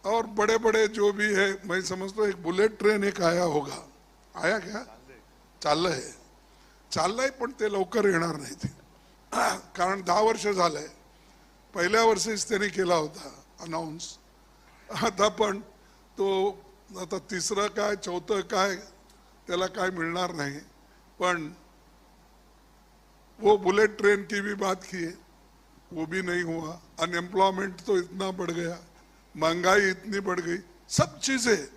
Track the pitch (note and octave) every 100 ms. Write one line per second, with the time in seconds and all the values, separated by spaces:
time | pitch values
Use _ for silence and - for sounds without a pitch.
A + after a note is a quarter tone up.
0 | F#3+ A3+ A3 G#3 G#3+ A3+ A3+ A3 A3 A3
1 | G#3 G3+ G#3 G3 G3 G3 G3+ F3+ F3+ F#3
2 | F#3+ F#3+ G#3 F#3 E3 F3+ G#3+ A3 G3+ G#3+
3 | G3+ G3+ E3+ E3+ F3 D3+ C#3 - - -
4 | _ _ _ - E3 G#3+ F#3 G#3+ B3+ -
5 | - B2+ - _ _ _ D3+ D3+ F3+ C#3+
6 | B2 - - - _ - - _ _ E3
7 | E3+ A3+ C4+ C4+ A#3+ E3+ G#3+ G3+ F#3 A#3
8 | G3+ E3+ E3+ D3+ C3+ - - - - -
9 | - _ _ - - - - - F3+ G3
10 | F3 F3 A3 A3 G3+ F#3+ F3 D3 D#3 -
11 | - _ - _ _ _ _ G3+ F3 A3
12 | A3+ G#3 F3+ G#3+ - G3+ G3+ - F3+ F3
13 | D3+ - C#3+ - - - E3+ D#3+ E3 D#3+
14 | - - _ _ _ _ - - - G3
15 | A3+ F#3+ G#3 G3+ G#3 G3 - - - _
16 | _ - G3 F#3+ G3 G3 - - - F#3
17 | F3+ F#3+ - F#3+ E3 G3+ G#3 G3+ G#3 G3+
18 | - F3 - G#3 F#3 G3+ G3 F3+ - -
19 | - - _ _ - F3 F#3 G3 F#3 F#3
20 | E3 F3 F3+ E3 C#3+ C#3 - _ _ _
21 | _ _ F3+ F3 D#3 F3 - _ _ _
22 | _ _ _ _ _ _ _ _ _ _
23 | _ _ _ - G#3 G#3 F#3 G3+ G#3+ G#3+
24 | G3+ G3+ F3+ G#3 G3+ G3+ G3 F#3+ - F#3+
25 | E3 F#3 - - - _ _ - _ E3+
26 | D#3 F#3 F3+ F3 E3+ E3 D#3+ E3+ - -
27 | E3 F3 F3 F#3+ F#3+ F#3+ F#3+ F3+ - G3
28 | F3 F#3 G3 F#3 F3 E3+ E3+ E3+ - -
29 | - - _ - D#3+ E3+ F3+ G3+ G3 F#3
30 | A3 G3+ F#3+ F3+ E3+ F3+ - - - -
31 | D#4 - - C4 A#3 G3+ C#3